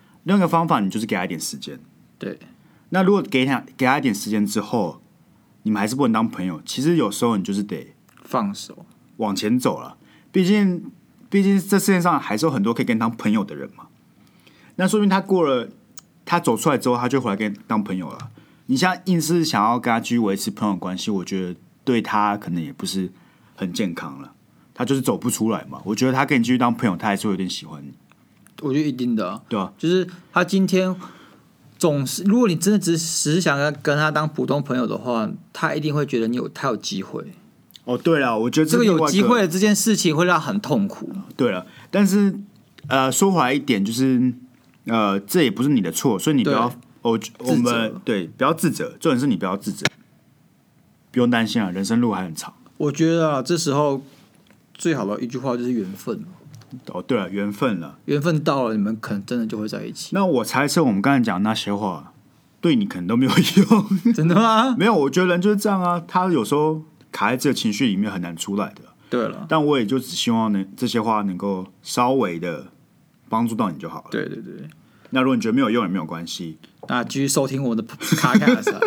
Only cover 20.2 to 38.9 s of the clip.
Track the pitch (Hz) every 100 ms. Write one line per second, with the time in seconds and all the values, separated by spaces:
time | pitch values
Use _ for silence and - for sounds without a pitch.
20.2 | 107 98 - 101 107 90 90 92 - 98
21.2 | 87 98 90 87 _ _ - 117 104 107
22.2 | 104 104 95 87 82 131 95 95 90 -
23.2 | _ _ _ - 95 82 98 85 82 139
24.2 | 135 _ _ _ _ - 120 135 123 98
25.2 | 123 - 110 90 69 69 90 107 127 131
26.2 | 139 135 117 127 120 117 117 85 110 98
27.2 | 107 95 92 - 80 76 71 - _ _
28.2 | _ _ - - 143 139 151 123 123 110
29.2 | 92 104 - 107 92 - 160 185 175 -
30.2 | - 175 180 196 185 185 185 180 - -
31.2 | - - _ _ - - 165 143 127 -
32.2 | 190 233 226 165 196 208 165 160 165 -
33.2 | 147 170 175 139 147 147 - 143 151 151
34.2 | 156 143 127 143 139 127 110 104 120 117
35.2 | 107 - - - 156 151 147 147 143 120
36.2 | 113 123 - - 139 104 - 98 95 110
37.2 | - - - _ _ - - 123 165 156
38.2 | 127 110 120 151 156 240 226